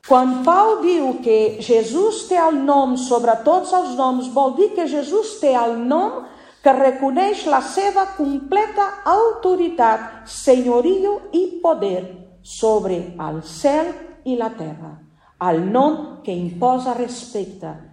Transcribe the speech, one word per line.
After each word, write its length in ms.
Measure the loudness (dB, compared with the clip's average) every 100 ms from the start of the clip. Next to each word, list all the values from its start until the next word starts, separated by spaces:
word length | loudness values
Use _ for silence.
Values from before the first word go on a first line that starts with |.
| 4
Quan 380 | 4 4 0
Pau 380 | 2 4 4 2
diu 340 | 2 2 0 -2
que 400 | 2 2 2 -2
Jesús 680 | 2 2 2 0 0 -2 -2
té 100 | 2
el 220 | 2 2
nom 320 | 2 2 2
sobre 400 | -2 0 0 2 2
tots 320 | 4 2 2
els 220 | 0 0 -2
noms, 340 | 0 0 -2
vol 240 | 0 0
dir 160 | 2 0
que 140 | 2 -2
Jesús 540 | -4 -2 -2 -2 -2
té 160 | 0 2
el 240 | 0 -2
nom 460 | 0 0 0 -4 -14 -20 -20 _
que 160 | 2
reconeix 720 | 4 2 2 -2 0 0 0 0
la 160 | 0
seva 440 | 0 -2 0 0 -2
completa 760 | -2 -4 -4 -2 0 0 0 -2 -2
autoritat, 1200 | 0 2 2 0 0 0 0 2 2 2 -4 -16 -18
senyorio 920 | -4 2 4 4 2 2 2 0 -2 -2
i 280 | -2 -2 -2
poder 460 | 0 0 -2 -4 -8 -18 -20 -20
sobre 600 | -20 -2 2 2 0 -4 -6
el 280 | -10 -10 -10
cel 500 | -12 -2 0 0 -2 -8 -16 -12
i 160 | -6 -4
la 140 | -4
terra, 400 | -6 -12 -12 -16 -18 -20 _ _ _
el 240 | 0 0 0
nom 560 | 2 2 0 -8 -14
que 120 | -10
imposa 600 | -6 -8 -2 0 0 -2
respecte 800 | -6 -6 -8 -10 -10 -10 -10 -14 -14 -20